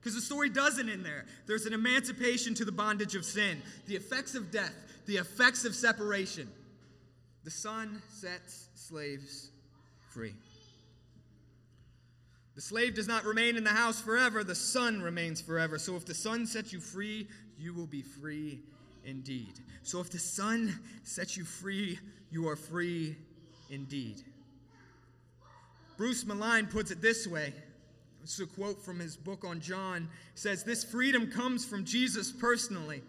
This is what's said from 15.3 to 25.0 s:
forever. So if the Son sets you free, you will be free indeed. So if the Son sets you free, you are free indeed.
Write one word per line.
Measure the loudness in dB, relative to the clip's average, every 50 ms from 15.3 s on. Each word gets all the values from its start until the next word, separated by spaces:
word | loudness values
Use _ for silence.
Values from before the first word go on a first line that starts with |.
| -2 -4
forever. | -4 0 2 2 2 2 2 -2
So | -2 -2 -4
if | -4 -4
the | -4 -6
Son | -2 0 0 0 0 0 0
sets | -2 -4 -4 -4 -8
you | -10
free, | -10 -8 -6 -6 -4 -4 -4 -6 -6 -8 -12 -18 -18 -20 -16 -10
you | -10 -8 -6
will | -6 -6 -4
be | -6 -8
free | -8 -8 -12 -10 -8 -6 -6 -4 -6 -6 -6 -8 -12 -16 -20 -20 -20 -20 -20 -16 -12
indeed. | -10 -8 -8 -6 -6 -6 -6 -6 -8 -12 -16 -16 -16 -16 -14 -8
So | -4 -4 -4
if | -4 -4
the | -4 -4
Son | -4 -2 -2 0 2 2 2 2 2 0 -2 -4 -8 -14 -18 -16 -12
sets | -10 -6 -6 -4 -4 -4 -6
you | -6
free, | -8 -10 -8 -4 -2 -2 0 0 -2 -2 -6 -8 -14 -18 -18 -16 -6
you | -2 0 0 0
are | 0 -2
free | -6 -6 -2 0 0 0 2 0 0 -2 -4 -8 -12 -20 -20 -20 -20 -20 -20 -20 -14 -10
indeed. | -8 -8 -8 -4 -4 -4 -4 -4 -8 -10 -14 -18 -20 -20 -20 -20 -20 -20 -20 -20 -20 -20 -20 -20 -20 -20